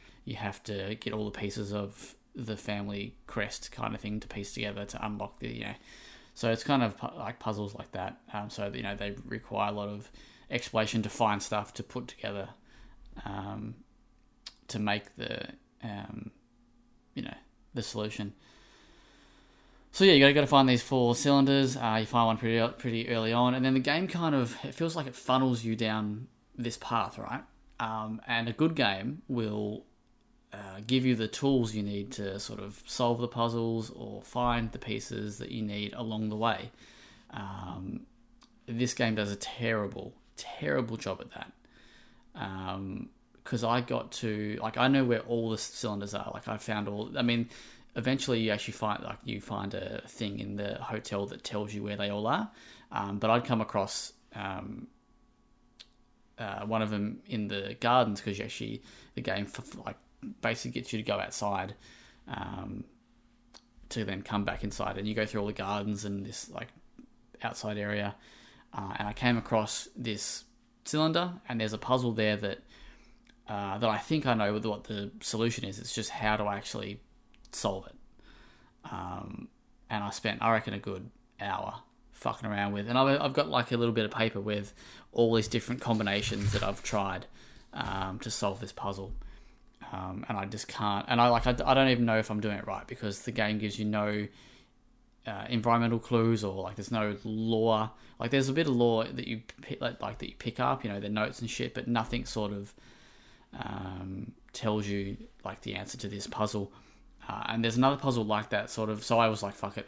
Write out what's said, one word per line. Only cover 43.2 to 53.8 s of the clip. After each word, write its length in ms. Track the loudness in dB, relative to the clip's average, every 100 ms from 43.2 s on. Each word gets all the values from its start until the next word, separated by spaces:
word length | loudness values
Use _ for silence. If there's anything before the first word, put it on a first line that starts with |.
| _ -16
'cause 200 | -4 -2
I 160 | 2 2
got 320 | 0 -4 -4
to, 460 | -4 -2 -2 -2 -4
like, 160 | -4 2
I 120 | 6
know 160 | 6
where 160 | 6 2
all 300 | 2 0 0
the 80 | -2
cylinders 560 | -4 -4 -4 -2 -4
are. 160 | -4 -6
Like, 140 | -8 -6
I 80 | -6
found 320 | -2 -2 -2
all, 280 | -4 -4 2
I 60 |
mean, 260 | 4 4 0 -6 -18 -20 -10 -2
eventually 440 | 2 2 4 4
you 100 | 4
actually 220 | 2 -2
find, 300 | -2 -2 -2
like, 160 | -4 -8
you 160 | -6 -8
find 320 | -4 -4 -4
a 280 | -4 -6 -8 -8
thing 320 | -6 -4 -4
in 160 | -6 -4
the 180 | -4 -4
hotel 440 | -6 -6 -4 -2 -4
that 180 | -6
tells 280 | -6 -4 -4
you 80 | -4
where 140 | -4 -2
they 140 | -2
all 160 | 0 0
are. 240 | 0 -2 -8 -20 -20 -8
Um, 280 | -4 -2 0
but 120 | 4
I'd 140 | 4
come 160 | 4 0
across, 520 | 2 0